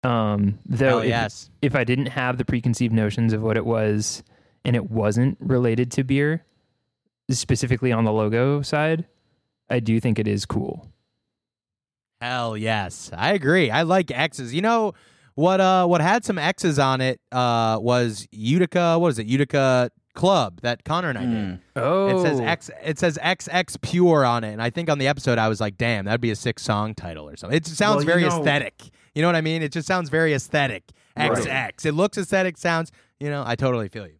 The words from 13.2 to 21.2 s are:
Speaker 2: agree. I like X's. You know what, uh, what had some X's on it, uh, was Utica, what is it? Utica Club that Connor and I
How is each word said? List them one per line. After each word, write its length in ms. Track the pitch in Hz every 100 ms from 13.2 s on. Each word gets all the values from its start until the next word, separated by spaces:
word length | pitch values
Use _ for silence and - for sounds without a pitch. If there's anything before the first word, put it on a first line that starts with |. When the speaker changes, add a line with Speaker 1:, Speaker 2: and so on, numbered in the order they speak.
| 127
Speaker 2:
agree. 360 | 202 139 180 135
I 120 | 123
like 260 | 165 190 175
X's. 420 | 127 156 - 120
You 80 | 143
know 320 | 214 233 214 - _ _ _ -
what, 240 | 170 190
uh, 260 | 185 185 180
what 120 | 175
had 220 | 165 226
some 140 | - 185
X's 420 | 151 190 180 143
on 220 | 135 131
it, 180 | 131 123 _
uh, 460 | 127 123 117 113 110
was 460 | 117 123 120 104 107
Utica, 680 | 107 110 170 180 180 170 165
what 120 | 170
is 100 | 117
it? 60 | 107
Utica 640 | 131 139 143 135 127 123 _ _
Club 480 | - 180 185 107 85
that 220 | 120 120
Connor 260 | - 165 175
and 80 |
I 40 | 117